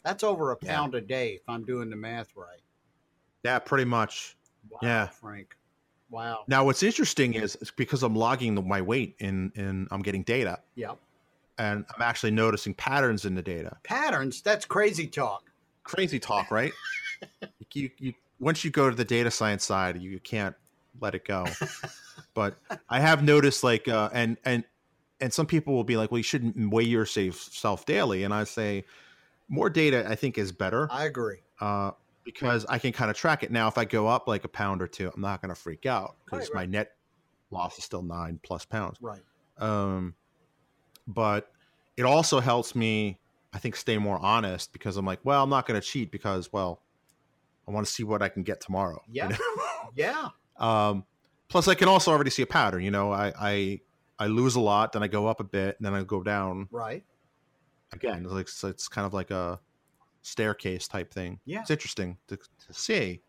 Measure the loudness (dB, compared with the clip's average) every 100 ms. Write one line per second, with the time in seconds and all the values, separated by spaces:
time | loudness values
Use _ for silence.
0 | -4 0 0 2 0 -2 -2 -2 -2 -4
1 | -4 -4 -2 -6 -8 -8 -6 -6 -6 -8
2 | -8 -10 -12 -16 -20 -20 _ _ _ _
3 | _ _ _ _ 0 0 2 2 4 2
4 | 2 -4 -14 _ _ _ -20 -4 0 2
5 | 0 -8 -16 -16 -18 -20 _ _ _ _
6 | _ -8 -6 -6 2 4 6 6 2 4
7 | 0 4 2 2 -2 -4 -12 -4 -2 2
8 | 2 4 2 2 2 0 0 0 2 0
9 | -2 -6 -4 -2 -4 -4 -6 -4 -6 -4
10 | -4 -4 -2 0 -2 -6 _ -12 -12 -12
11 | _ _ _ _ _ -4 -2 -2 -6 -2
12 | 0 2 2 4 4 2 -4 -4 0 2
13 | 2 0 -2 -4 -4 -6 -8 -12 -6 -2
14 | 0 0 -2 -2 0 0 0 2 2 2
15 | -6 -2 -2 -4 _ _ _ _ -8 -2
16 | -2 -2 0 0 2 0 0 -4 -8 -8
17 | -8 -10 -16 _ -18 _ -12 -8 -8 _
18 | -10 -10 _ _ -2 0 0 4 4 4
19 | 2 2 2 2 0 0 0 0 0 -2
20 | -8 -12 -6 -4 -4 -6 _ _ _ -6
21 | -6 -4 -4 -2 -2 -4 -8 -8 -12 -14
22 | -20 -20 -8 -2 -2 -4 _ -12 0 4
23 | 6 6 8 8 8 4 2 2 2 2
24 | 2 0 0 0 0 0 -2 _ _ _
25 | _ _ -4 0 2 2 2 0 2 2
26 | 2 0 0 0 -2 0 2 4 4 2
27 | 2 0 -2 -2 -14 -4 -2 -2 0 2
28 | 2 0 0 0 -2 -2 -2 -2 -6 -20
29 | -20 _ _ _ _ 0 2 4 4 4
30 | 0 -2 -2 -2 -4 -2 0 0 -2 -2
31 | -4 -2 -6 -6 _ -6 -2 -2 -2 -6
32 | _ _ -18 -4 0 0 0 -2 -2 0
33 | -2 2 2 2 0 2 2 2 0 2
34 | 4 2 0 -2 -4 -4 -2 0 -4 -6
35 | -8 -4 -6 -4 -8 -10 -10 -6 -2 -2
36 | -4 -14 -10 -8 -6 -6 -2 -2 -4 _
37 | _ _ _ _ _ -6 -6 -6 -10 -8
38 | -8 -6 -8 -10 -8 -8 -6 -6 -6 -8
39 | -14 -14 _ _ _ -6 -2 0 0 -2
40 | -6 -10 _ _ _ _ _ _ _ _
41 | -8 0 2 0 -4 _ _ _ _ 0
42 | 6 6 6 4 4 2 2 0 2 2
43 | 0 -4 _ _ _ -8 -6 -4 0 0
44 | 2 0 2 2 0 -4 -8 -8 -6 -2
45 | -2 -2 2 4 4 2 2 -2 -2 -6
46 | -6 -4 -4 -4 -4 -4 -4 -6 _ _
47 | _ _ _ _ _ _ -8 -4 -4 -4
48 | -2 0 0 -2 -6 -6 -4 -2 -2 -6
49 | -10 -8 -4 -2 -4 -4 -6 -8 -10 -4
50 | -2 -2 -8 -12 _ -2 2 4 4 0
51 | -6 _ _ _ _ 2 4 6 8 8
52 | 8 4 4 0 2 4 2 2 0 0
53 | 0 0 -2 -2 0 0 0 -4 _ _
54 | _ -4 0 4 4 4 4 4 4 0
55 | -2 0 0 -2 -2 -2 -2 -2 -4 -4
56 | -2 -4 -2 -2 -2 -6 -8 -10 -8 -10
57 | _ _ _ _ _ _ _ _ _ -6
58 | -6 -4 -6 -6 -6 -8 -8 -8 -8 -4
59 | -4 -4 -4 -4 -4 -8 _ _ _ _
60 | _ _ -12 -2 -2 -2 -4 -6 -6 -8
61 | -6 -8 -10 -10 -10 -10 -4 -4 -4 -6
62 | -8 -8 _ -16 -16 _ -20 -10 -2 -2
63 | -2 -6